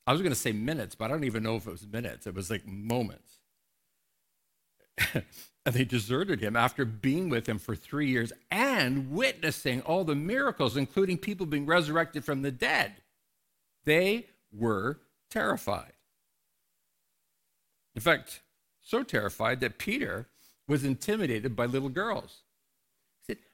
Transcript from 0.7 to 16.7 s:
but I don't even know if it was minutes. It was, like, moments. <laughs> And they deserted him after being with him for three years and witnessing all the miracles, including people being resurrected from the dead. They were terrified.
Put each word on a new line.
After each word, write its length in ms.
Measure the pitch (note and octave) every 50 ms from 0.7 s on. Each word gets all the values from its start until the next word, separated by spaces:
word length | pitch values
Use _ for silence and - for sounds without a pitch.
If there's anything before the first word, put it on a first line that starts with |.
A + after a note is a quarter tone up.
| D#3+ D3 G#2+ F#2 -
but 100 | - A2
I 20 | A2+
don't 140 | C#3+ D#3+ D3
even 200 | B2+ G#2 A2+ A2
know 120 | A2+ A2+
if 120 | A2 F2+
it 40 | G#2+
was 140 | E2+ F2+ G2+
minutes. 380 | G#2 G2+ A#2 A#2+ G#2 A#1+ - -
It 80 | G#2 F2+
was, 160 | F#2+ F#2+ F2
like, 160 | A2 G2 -
moments. 760 | - F#2+ G2+ G2+ A2+ A#2 B2 A#2 F#2+ F2+ - _ _ - _ _ _ _ _ _ _ _ _ _ _ _ _ _ _ _ _ _ _ _ _ _ _ _ _ _ _ _ _ _ _ -
<laughs> 260 | - - - - - - - - - - - _ _ -
And 100 | D3 A#2+
they 80 | A#2+ C3
deserted 580 | A2 B2 A#2+ G2+ G2+ B2+ C#3 F#3+ G3 E3 G#2
him 140 | A2 G#2 A2
after 300 | A#2+ A#2 B2+ - - C3+
being 440 | A2 A2 G#2+ - C3+ C3+ E3+ F#3+ F3
with 180 | C3 A#2 A2
him 120 | - A2+ G2+
for 160 | - - G#2+
three 320 | - - - - C#3+ D3
years 260 | C#3 B2+ A#2+ A2+ A2+ - - _ -
and 600 | E3+ G3 B3 C#4 C4 G#3 C#3+ B2 C3 C#3 C3+ C3
witnessing 720 | C#3+ F#3 B3+ C4+ - - E3 D#3 D3+ - - C#3+ B2 B2+
all 220 | - - D#3+ F#3+ F#3+
the 120 | D#3 D3
miracles, 600 | C#3+ D3+ F3+ A3+ C4 C#4+ C4+ G3 - D3 A#2+ G#2+
including 420 | C#3+ C3+ - - F#3+ G3 F#3 F3+ D#3+
people 260 | - G#3+ G#3 F3+ F#3+
being 200 | D#3 D3 D3 C#3+
resurrected 580 | C#3+ E3 F3 E3 D3 D#3 E3 E3 - - D3+ -
from 160 | - D3 C3+
the 100 | C3+ C#3
dead. 440 | C3 B2 - C4+ D#3 B2 - G3+ G3+ - _ _ _ _ _ _ _ _ _ _ _ _ _ _ _ _ -
They 420 | D3 D3+ E3 F#3 G3 G#3+ A#3 A#3 - _ _ _ _
were 500 | - G#2 A2+ A#2 G#2+ F#2+ F#2+ B2 D3 - _ _ _ _ _ -
terrified. 640 | - A3+ G#3+ G#3+ - G#3 - - G2+ F2 - - - _ _ _ _ _ _ _ _ _ _ _ _ _ _ _